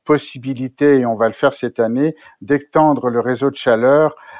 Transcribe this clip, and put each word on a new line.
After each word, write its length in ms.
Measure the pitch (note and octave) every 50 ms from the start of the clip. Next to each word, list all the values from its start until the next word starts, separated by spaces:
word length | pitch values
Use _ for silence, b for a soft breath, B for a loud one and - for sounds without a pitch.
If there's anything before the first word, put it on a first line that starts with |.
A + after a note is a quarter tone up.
| _
possibilité, 960 | - D3+ C#3 - - - C3+ A#2 C3+ C3+ A#2 C3 C3 - - D3 D3 C#3+ C3
et 60 | B2
on 100 | A#2 A2+
va 120 | G#2 A2+ A2
le 60 | -
faire 200 | - D3 C3+ -
cette 260 | - B2+ A#2+ - -
année, 380 | A2+ A2+ A#2 C3 D3 D#3+ D3+ B B B B B
d'étendre 680 | A#2 G2 C#3+ C#3+ C#3+ - - D#3+ D#3 D3+ C#3+ D#3+ B2+ B2
le 120 | A#2 -
réseau 280 | - B2+ B2+ A2+ C3+ C#3
de 60 | C#3
chaleur 580 | - - C3 A2+ A2 A#2+ C3 C#3+ D3+ D#3+ D3 - B B B B